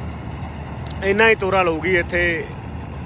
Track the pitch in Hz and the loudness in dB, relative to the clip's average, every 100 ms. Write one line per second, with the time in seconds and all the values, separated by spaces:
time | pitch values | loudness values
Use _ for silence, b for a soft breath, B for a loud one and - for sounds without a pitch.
0 | - - - - - - - - - - | -10 -10 -10 -8 -10 -10 -10 -10 -10 -4
1 | 196 202 226 220 190 190 180 160 165 180 | 0 6 6 6 4 4 4 2 2 2
2 | 170 180 175 165 - - - - - - | 2 0 0 0 -4 -10 -10 -10 -10 -10